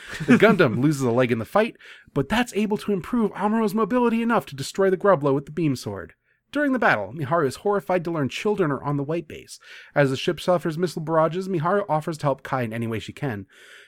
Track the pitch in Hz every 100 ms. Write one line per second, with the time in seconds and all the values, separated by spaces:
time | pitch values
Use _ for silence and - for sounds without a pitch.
0 | - - 160 240 214 165 139 113 147 147
1 | 123 120 127 113 107 202 226 - - -
2 | - 143 135 220 240 196 214 208 - 196
3 | - 240 202 - 208 226 214 214 202 247
4 | 240 226 233 214 - 135 - - 190 180
5 | 202 165 143 139 147 151 156 123 110 95
6 | 82 _ _ _ _ 285 294 254 214 113
7 | 98 156 131 170 135 - 202 202 - 180
8 | 165 165 127 - 208 208 170 131 143 143
9 | 139 170 156 135 - - - - - 147
10 | 139 131 - 151 - 175 170 156 180 175
11 | 156 160 160 175 190 175 170 202 - 151
12 | 170 156 147 135 - 131 117 117 113 110
13 | - - 143 101 - - - -